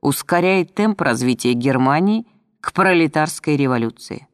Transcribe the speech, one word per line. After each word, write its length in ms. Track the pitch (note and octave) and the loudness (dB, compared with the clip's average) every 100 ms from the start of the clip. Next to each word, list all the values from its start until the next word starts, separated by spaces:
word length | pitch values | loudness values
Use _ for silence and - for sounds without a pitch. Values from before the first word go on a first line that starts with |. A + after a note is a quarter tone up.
ускоряет 720 | C#3 C#3 - F3 F3+ F#3+ E3+ | -2 -4 -2 0 2 0 -2
темп 280 | - G#3+ G3+ | -2 -2 0
развития 500 | D#3 A#2 B2+ A#2+ B2 | -2 0 0 0 0
Германии 760 | A#2+ B2+ C3 C3 C#3+ F#3+ A3 A3+ _ _ _ | 0 0 2 2 2 2 0 -4 _ _ _
к 100 | - | -10
пролетарской 840 | - G3 F3 E3 D#3 D#3 - - D3 | 0 2 4 2 0 -2 -4 -2 0
революции. 680 | C#3 B2 A2+ - - G#2+ - | 2 0 -2 -6 -16 -16 -16